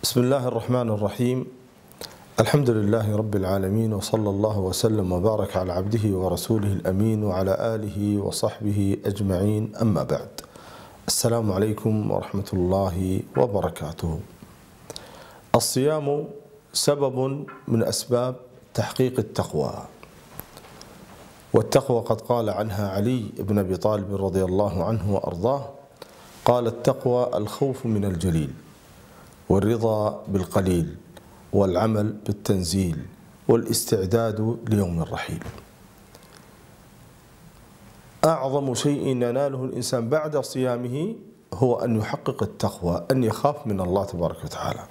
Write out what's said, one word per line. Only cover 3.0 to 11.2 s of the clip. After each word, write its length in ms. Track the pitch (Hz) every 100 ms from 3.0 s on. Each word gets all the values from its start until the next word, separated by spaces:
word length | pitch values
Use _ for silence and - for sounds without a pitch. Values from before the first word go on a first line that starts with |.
| 107 104
رب 200 | 107 101
العالمين، 580 | 92 98 95 107 113
وصلى 360 | 101 - 110 104
الله 300 | 98 107 104
وسلم 520 | 92 90 113 107 92
وبارك 460 | 90 101 107 98 95
على 160 | 92
عبده 440 | 90 98 113 104 92
ورسوله 500 | 92 87 - 113 101
الأمين 560 | 98 - 95 110 107
وعلى 520 | 104 90 95 95 113 113
آله 420 | 104 101 104 104
وصحبه 800 | 101 - 110 - 107 101 98 101 -
أجمعين، 680 | 104 98 90 101 107 110 -
أما 220 | 113 82
بعد. 380 | 67 73 - - - - - - - - -
السلام 440 | -